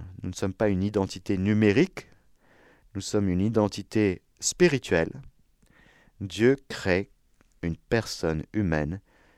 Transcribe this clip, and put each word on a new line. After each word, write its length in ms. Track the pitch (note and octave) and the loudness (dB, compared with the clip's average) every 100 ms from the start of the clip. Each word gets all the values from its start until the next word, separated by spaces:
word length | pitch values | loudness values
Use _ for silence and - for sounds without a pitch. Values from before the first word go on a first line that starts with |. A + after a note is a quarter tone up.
| - - | -10 -12
Nous 80 | F#2 | -12
ne 40 | |
sommes 200 | - G2 | -6 -6
pas 140 | - G#2+ | -2 0
une 140 | F#2 | 0
identité 540 | G2+ G#2 F#2 F#2 - F#2+ | 0 0 -2 -4 -4 -2
numérique, 720 | G2+ G#2+ G#2+ G2+ F#3 - - _ _ _ _ _ _ _ _ | 2 4 4 4 2 -4 -20 _ _ _ _ _ _ _ _
nous 80 | G2+ | -12
sommes 260 | - G#2+ G2 | -4 0 2
une 140 | F2+ | 2
identité 800 | G#2 A2 G#2 - F#2+ A2 G#2 F2 _ _ | 2 2 0 -2 -4 0 2 0 _ _
spirituelle. 840 | - - F3+ C3+ - E2+ D#2+ C3+ - _ _ _ _ _ _ _ _ - | -6 2 2 2 0 0 0 -6 -18 _ _ _ _ _ _ _ _ -12
Dieu 360 | G#2 F2 A#2 C#3 - | -8 2 4 2 -2
crée 420 | - G2 F2+ G2+ _ _ _ _ _ | -4 0 0 0 _ _ _ _ _
une 140 | E2+ D#2+ | -6 -6
personne 680 | - A2+ - - E2 D#2 - | -2 -2 -2 -4 -2 -2 -4
humaine, 480 | G#2+ F#2 D#2 D2 F#2+ - _ _ | -2 0 0 -2 -6 -12 _ _